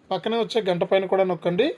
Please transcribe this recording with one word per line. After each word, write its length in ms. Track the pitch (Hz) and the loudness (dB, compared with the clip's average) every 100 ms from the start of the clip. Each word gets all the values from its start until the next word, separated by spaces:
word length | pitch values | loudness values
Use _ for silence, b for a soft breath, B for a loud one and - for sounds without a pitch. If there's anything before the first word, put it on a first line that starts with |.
| _ | _
పక్కనే 280 | 185 220 233 | -4 -2 -2
వచ్చే 160 | 214 233 190 | -2 -2 0
గంట 140 | 175 190 | -2 2
పైన 120 | 196 190 | 0 2
కూడా 100 | 190 185 | 2 2
నొక్కండి. 360 | 170 175 180 285 | 0 -2 0 0